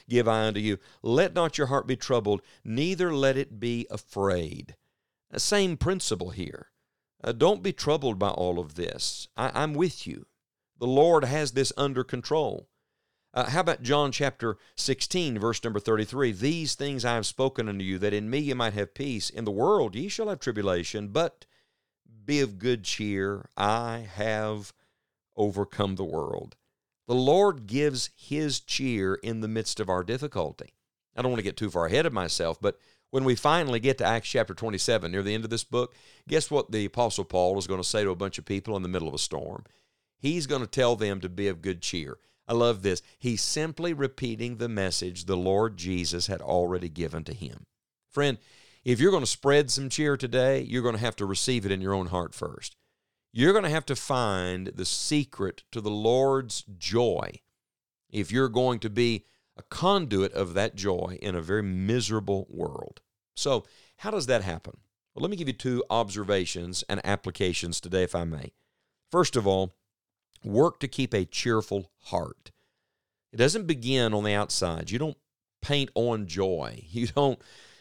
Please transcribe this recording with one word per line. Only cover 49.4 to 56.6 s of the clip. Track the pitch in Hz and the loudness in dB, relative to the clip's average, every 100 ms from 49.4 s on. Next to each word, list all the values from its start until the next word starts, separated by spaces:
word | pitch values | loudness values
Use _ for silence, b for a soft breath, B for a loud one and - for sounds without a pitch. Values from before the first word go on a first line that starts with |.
| 139 147 135 | 6 6 6
some | 139 135 | 0 -2
cheer | - 151 139 | 0 0 0
today, | 123 127 131 135 | 0 2 4 2
you're | 123 123 | 0 0
gonna | 120 110 | 0 0
have | 117 - | -2 -2
to | 101 | -2
receive | 95 - 123 98 | 0 0 0 0
it | |
in | 95 | -2
your | 95 | 0
own | 98 90 | 0 0
heart | 90 85 - | -2 -4 -6
first. | 78 - - - _ _ _ _ _ | -10 -10 -14 -16 _ _ _ _ _
You're | 113 156 | 4 6
gonna | 208 175 | 6 2
have | 156 - | 0 -2
to | 131 | -4
find | - 131 113 92 90 92 95 | 0 0 2 0 -2 -4 -6
the | - 92 | -6 -4
secret | - - 151 131 - 95 - - | -2 0 0 0 -4 -6 -6 -12
to | 117 | -6
the | 104 | -4
Lord's | 104 110 127 135 135 120 - | 0 4 4 4 2 -2 -8